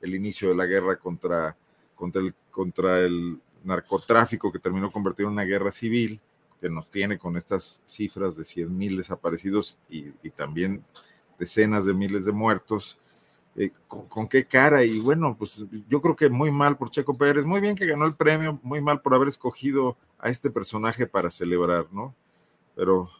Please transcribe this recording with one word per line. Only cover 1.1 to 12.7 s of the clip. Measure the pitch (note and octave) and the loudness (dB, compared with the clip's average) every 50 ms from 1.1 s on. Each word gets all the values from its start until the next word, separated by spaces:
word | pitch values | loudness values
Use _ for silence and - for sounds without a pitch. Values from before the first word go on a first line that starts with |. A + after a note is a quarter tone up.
| F2 E2 - F2 F2 E2+ D#2+ D#2 D#2 _ _ _ _ _ _ _ _ | -10 -6 -4 -2 -2 0 -2 -4 -6 _ _ _ _ _ _ _ _
contra | - F2+ F2+ E2+ F#2+ | -10 -10 -6 -4 -4
el... | F#2+ F#2 - _ _ _ | -4 -4 -6 _ _ _
Contra | - F#2 F#2+ F2+ - - F#2 F#2 F2+ F2+ | -6 -6 -6 -4 -2 0 0 2 4 4
el | F2+ F2+ F2 F2 F2 F2 E2 - _ _ _ _ - | 2 2 0 -2 -4 -6 -8 -10 _ _ _ _ -6
narcotráfico | F#2 F#2 F2 - _ G2 F2+ - - A#2 A#2 A#2 - A#2 - - G2 | -4 -4 -4 -2 _ -4 -4 0 4 4 6 6 4 0 -4 -4 -4
que | F2 F2+ | -4 -2
terminó | - F#2 F#2 F#2+ G2 G2 | -4 -2 -2 -2 -2 -4
convertido | - G#2+ G2 G2 - - G2+ G#2+ | -4 -2 -4 -4 -2 -2 -4 -2
en | G#2 | -2
una | G#2 G2+ | -4 -2
guerra | F#2 G2 G2 G2 G2+ | 0 0 0 0 -2
civil, | - - A#2 A2+ A2+ A#2+ A#2 G#2+ G#2+ G#2+ _ _ _ _ _ _ _ _ | -4 -4 -4 -2 0 0 0 -2 -4 -10 _ _ _ _ _ _ _ _
que | - F2 | -6 -6
nos | E2 D#2+ E2 - | -6 -6 -10 -8
tiene | - G2+ G2 G2+ G#2 E2+ | -4 -4 -2 -2 -2 -4
con | - F2 E2+ | -4 -4 -6
estas | F2 - - G2+ F#2 - - - - _ | -6 -4 -2 -4 -4 -4 -6 -14 -16 _
cifras | - - - G#2+ G#2 - - G2 F#2 D#2+ | -16 -8 -6 -6 -6 -4 -4 -4 -4 -4
de | D#2+ D#2 | -6 -12
cien | - - F2 E2+ E2+ F#2 | -10 -6 -6 -6 -4 -4
mil | F#2 G2 G2+ F#2+ | -4 -4 -4 -4
desaparecidos | F#2 F2+ - F#2 - - F2 E2 E2+ - G2 G2 G#2 F#2+ - - _ _ _ | -4 -6 -8 -10 -6 -4 -4 -4 -2 -4 -2 -2 -2 -2 -2 -10 _ _ _
y, | E2 D#2+ C#2+ C#2+ C2+ _ | -14 -12 -12 -14 -18 _
y | - D#2+ | -16 -16
también | - - D2 C#2+ D#2 E2 F2+ F#2+ G2 G2+ - _ _ - - _ _ _ _ _ _ _ | -10 -8 -8 -6 -4 -2 -2 -2 -2 -6 -10 _ _ -20 -20 _ _ _ _ _ _ _
decenas | F2+ - - A2 G#2+ G#2+ G#2+ G#2 F#2+ | -8 -2 2 4 4 4 4 2 2
de | G2 F#2+ | 2 2
miles | F#2 G2+ F#2+ G2 G2+ F#2 | 2 0 -2 -2 -2 -2
de | G#2 | -2
muertos. | G2+ G#2 A2 A2+ G#2+ F2+ - - | -2 2 2 2 2 2 0 -4